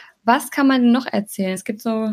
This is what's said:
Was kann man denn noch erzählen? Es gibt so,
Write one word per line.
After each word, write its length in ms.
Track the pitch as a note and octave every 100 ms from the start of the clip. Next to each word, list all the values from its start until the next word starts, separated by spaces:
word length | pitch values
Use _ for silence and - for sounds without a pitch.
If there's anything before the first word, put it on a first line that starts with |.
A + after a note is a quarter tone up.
| - _
Was 280 | - B3+ B3+
kann 160 | - C#4
man 140 | C4
denn 80 | A#3+
noch 140 | A#3+ A#3+
erzählen? 460 | G3+ G#3 - F#3+
Es 100 | F#3
gibt 180 | - G#3+
so, 300 | A#3 A3 A3